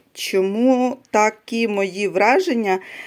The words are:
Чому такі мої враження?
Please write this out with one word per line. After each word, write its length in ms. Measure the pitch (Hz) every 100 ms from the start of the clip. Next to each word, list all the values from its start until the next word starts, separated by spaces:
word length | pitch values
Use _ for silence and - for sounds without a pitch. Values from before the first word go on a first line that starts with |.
| _
Чому 840 | - - 190 190 208 254 254 254 - _
такі 560 | 214 214 220 - 233 226
мої 400 | 202 196 180 202
враження? 720 | 170 208 285 370 233 208 190 - -